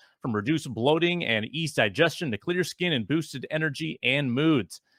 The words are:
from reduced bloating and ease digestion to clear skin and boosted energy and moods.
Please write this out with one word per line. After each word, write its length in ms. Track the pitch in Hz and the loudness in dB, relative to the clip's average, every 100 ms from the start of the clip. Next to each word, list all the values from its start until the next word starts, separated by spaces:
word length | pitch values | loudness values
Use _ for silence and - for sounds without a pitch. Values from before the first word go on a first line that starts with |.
| _ _ | _ _
from 140 | 135 | -4
reduced 340 | 107 104 156 156 | -2 0 -2 -2
bloating 500 | 110 127 160 175 175 | 0 2 4 2 0
and 220 | - 113 107 | 0 0 -2
ease 260 | 151 160 | -4 -2
digestion 600 | - 110 95 160 - 160 | 0 2 4 2 2 -4
to 40 | 107 | -4
clear 280 | - 180 | -2 -2
skin 280 | 160 - 175 | -2 -2 -2
and 140 | 139 98 | 0 0
boosted 400 | 156 151 135 - | -2 -2 -10 -6
energy 500 | 156 156 135 160 160 | -2 -2 -2 -6 -2
and 320 | 123 139 139 | 0 0 0
moods. 460 | 120 160 147 92 - _ | 2 4 4 0 -8 _